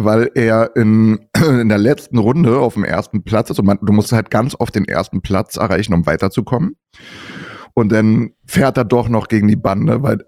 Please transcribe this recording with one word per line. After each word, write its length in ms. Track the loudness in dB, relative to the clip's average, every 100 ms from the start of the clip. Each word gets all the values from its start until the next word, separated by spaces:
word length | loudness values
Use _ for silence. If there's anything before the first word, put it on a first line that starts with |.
weil 260 | 2 2 2 0
er 400 | 2 2 0 2
in, 440 | 4 4 4 2 _
<clears throat> 280 | 0 2 2
in 80 | 2
der 80 | 2
letzten 400 | 2 0 -2 0
Runde 420 | 2 2 2 2
auf 140 | 0
dem 100 | -2
ersten 400 | -4 -4 -4 -6
Platz 260 | -2 -2 -2
ist 100 | 0
und 60 | 0
man, 140 | 0
du 120 | 2
musst 180 | 0 2
halt 180 | -2 0
ganz 260 | -2 -2 -4
oft 160 | -6 -4
den 100 | -4
ersten 360 | -4 -4 -6
Platz 340 | -4 -4 -4 -4
erreichen, 380 | -2 -2 0
um 120 | 0 0
weiterzukommen. 680 | 0 -2 -4 -4 -2 -4 -6 _ -20 -20 -20 -18 -18 -18 -20 -6 -2
Und 160 | 2
dann 420 | 2 2 2 -2 _ -6
fährt 320 | 0 0 0
er 80 | 0
doch 240 | 0 0
noch 200 | -2 0
gegen 180 | 0 2
die 80 | 0
Bande, 480 | -2 -2 0 0
weil, 160 | -2 -4